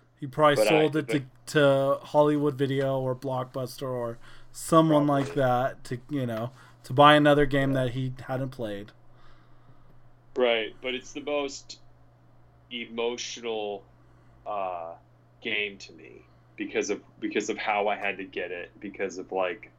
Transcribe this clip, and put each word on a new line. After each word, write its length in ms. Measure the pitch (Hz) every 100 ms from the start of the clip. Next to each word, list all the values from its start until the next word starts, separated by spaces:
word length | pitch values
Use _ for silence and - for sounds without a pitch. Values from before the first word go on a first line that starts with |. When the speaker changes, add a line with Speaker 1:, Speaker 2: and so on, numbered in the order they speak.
| _ _
Speaker 1:
He 60 | 143
probably 300 | 147 151 143
Speaker 2:
But 100 | 107
I, 40 |
Speaker 1:
sold 260 | 156 156 151
it 100 | 139
Speaker 2:
but 180 | 151 131 - -
Speaker 1:
to, 520 | 151 143 135 139 139
to 60 |
Hollywood 500 | - 147 147 147 147 131
Video 420 | 135 135 135 135
or 140 | 131 127
Blockbuster 720 | 139 127 127 135 123 - 131
or 280 | 123 120 113 - - -
someone 540 | - - 165 160 147 147
like 200 | 139 135
Speaker 2:
Probably. 160 | 151
Speaker 1:
that 420 | 127 123 131 -
to, 140 | - 123 -
you 160 | 143 123
know, 240 | 110 120 - - -
to 80 | -
buy 220 | 131 147
another 320 | 151 147 143 143
game 260 | 143 135
Speaker 2:
Yeah. 120 | 135
Speaker 1:
that 80 | 127
he 180 | 131 131 127 -
hadn't 240 | 131 131
played. 420 | 131 110 101 107 - - - - - - - - - - - - - - -
Speaker 2:
Right, 380 | 123 117 107 -
but 120 | 127
it's 180 | 127 -
the 100 | 151
most 560 | 139 147 139 - - - - - - _ _ - - _ _
emotional, 1120 | 120 113 117 117 120 - 123 117 110 104 98 - - - - - - -
uh, 460 | 104 95 87 82 85 _ _ _ _
game 340 | 117 107 104 98
to 140 | -
me 300 | 80 65 60 - _ _ -
because 340 | - 113 98
of, 100 | 95 - -
because 300 | 107 107 101
of 80 | 104
how 300 | - 104 104
I 80 | 101
had 200 | 101 95
to 60 |
get 260 | 95 95 90
it, 200 | 87 - -
because 380 | 101 - 98 87
of, 140 | 87
like, 380 | 92 92 90 -